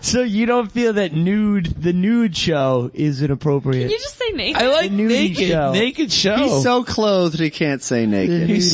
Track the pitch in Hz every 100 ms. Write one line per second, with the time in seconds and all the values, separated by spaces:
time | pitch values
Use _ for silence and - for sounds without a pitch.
0 | - 233 254 202 226 240 220 240 240 208
1 | 190 156 170 208 214 202 165 - 160 175
2 | 190 233 226 160 - 151 135 131 123 -
3 | 151 135 143 139 151 143 135 131 123 440
4 | 554 571 480 370 208 311 240 294 339 202
5 | 220 247 202 170 180 170 139 185 233 -
6 | 285 - 196 214 285 143 131 247 240 -
7 | 214 190 175 156 160 - 160 139 - 123
8 | 113 101 95 170 170 208 180